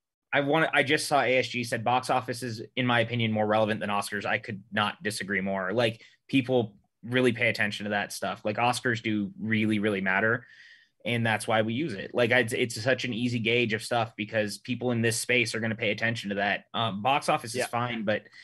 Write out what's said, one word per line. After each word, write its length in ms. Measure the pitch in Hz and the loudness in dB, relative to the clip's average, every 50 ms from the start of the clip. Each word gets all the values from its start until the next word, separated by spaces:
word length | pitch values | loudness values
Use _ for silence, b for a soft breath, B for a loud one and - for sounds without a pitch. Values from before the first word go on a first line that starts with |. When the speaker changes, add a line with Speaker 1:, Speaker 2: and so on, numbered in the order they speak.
| _ _ _ _ _ - - | _ _ _ _ _ 0 0
Speaker 1:
I 80 | 143 | 2
want, 300 | 139 139 151 160 160 - - | 2 4 4 4 4 4 4
I 100 | 147 139 | 2 4
just 240 | 127 156 147 - | 4 2 0 2
saw 140 | - 151 135 | 2 2 2
A 160 | 120 120 131 | 4 4 2
S 100 | 127 120 | 2 2
G 160 | 117 - 123 117 | 0 -4 -6 -4
said 220 | 117 131 117 110 | -4 -4 -2 0
box 240 | 120 123 127 120 - | 2 2 2 2 2
office 340 | 131 123 - 135 123 120 127 | 0 0 0 -2 -8 -6 -6
is, 180 | 120 107 113 - - - | -8 -8 -8 -10 -8 -4
in 100 | 127 127 | -2 2
my 140 | 123 120 117 | 2 4 4
opinion, 320 | 113 117 120 120 113 110 | 2 2 0 0 0 0
more 160 | 107 107 107 | 2 2 2
relevant 320 | 107 107 110 110 104 110 95 | 4 4 4 4 2 0 -2
than 100 | 95 104 | -2 -2
Oscars. 360 | 101 101 101 - 104 101 104 | -2 -2 -2 -2 -6 -6 -2
I 140 | - 110 107 | -2 -2 -4
could 220 | - 120 101 95 - - 98 | -4 -6 -12 -12 -12 -4 -2
not 280 | 107 104 101 - - | 0 0 0 -2 -4
disagree 380 | - 107 101 - 92 92 101 95 | -6 -6 -6 -4 -6 -4 -4 -2
more. 320 | 95 98 95 95 92 92 | -2 -2 -2 -2 -2 -2
Like, 320 | 104 120 120 - 120 B B B B B _ | 0 0 0 0 -2 B B B B B _
people 480 | - 135 135 120 127 131 123 110 - - - _ _ _ _ | 0 0 0 2 2 2 2 0 0 -6 -20 _ _ _ _
really 300 | - 117 123 127 127 123 | -10 -2 0 2 4 2
pay 160 | 117 120 123 | 2 4 2
attention 380 | 113 107 - 110 104 - - 101 | 0 2 2 -2 -2 -2 -6 -6
to 60 | 104 | -4
that 200 | 104 101 98 - | -2 -2 -2 -4
stuff. 320 | - - 101 95 - - - | -6 -6 -6 -6 -6 -4 -4
Like, 140 | 107 104 | -4 0
Oscars 440 | 113 120 123 120 - - 127 113 113 | 2 2 0 0 0 0 -2 -2 0
do 300 | - 113 107 107 101 95 - - | -2 -2 0 0 -2 -4 -6 -8
really, 400 | 98 110 113 107 110 107 107 101 | -4 0 0 2 2 2 2 2
really 220 | 101 110 101 95 | 2 0 0 0
matter. 440 | 95 95 95 98 107 113 120 123 B B B B B B B B B B B _ - | 0 2 2 2 4 2 0 0 B B B B B B B B B B B _ -4
And 200 | 113 120 117 117 | -2 0 2 2
that's 220 | 113 107 107 - | 2 2 0 0
why 140 | 120 110 110 | 2 2 2
we 140 | 107 113 117 | 2 2 0
use 180 | 131 170 143 98 | -2 -2 -4 -4
it. 180 | 95 - - - | -6 -8 -4 0
Like, 180 | 120 120 113 | 2 2 4
it's, 200 | 123 127 120 113 | 4 2 2 2
it's 300 | - - 123 120 - 113 | 0 -2 -2 -2 -2 -4
such 240 | 107 135 131 127 - | 0 0 0 0 0
an 80 | 127 104 | -4 -4
easy 260 | 110 123 123 120 117 | -2 -2 -2 -2 0
gauge 320 | 104 113 120 123 120 104 | 0 2 2 2 2 0
of 100 | 110 107 | -2 -4
stuff 300 | - - 123 117 110 113 - | -2 -2 -2 -2 -2 -2 -4
because 400 | - 104 104 113 110 107 101 101 | -8 -8 -4 -2 -2 -2 -2 -4
people 340 | - - 127 120 117 120 123 | -10 -6 -6 -6 -2 -2 0
in 100 | 120 113 | 0 2
this 140 | 113 117 113 | 2 0 0
space 400 | - - - 123 123 113 113 - | -2 0 2 2 2 2 0 -2
are 60 | 113 | -4
gonna 140 | 113 113 107 | -4 -4 -4
pay 160 | - 117 101 | -2 -2 -2
attention 360 | - - 117 113 113 113 101 101 | -2 0 -2 -2 -2 -4 -4 -4
to 60 | 98 | -2
that. 300 | 98 98 101 92 - - _ - | 0 0 0 0 -2 -6 _ -4
Um, 280 | 107 117 107 95 104 | -2 -2 -2 -2 -2
box 280 | 104 131 143 147 - 170 | 0 0 0 0 2 0
office 220 | 156 147 - 117 | -2 -2 -2 -6
is 80 | 120 123 | -4 -4
Speaker 2:
Yeah. 80 | 113 | -4
Speaker 1:
fine, 360 | - - 120 123 123 117 113 104 | -2 -2 -4 -2 -2 -4 -4 -2
but 200 | 107 104 - - B B B | 0 -2 -2 -4 B B B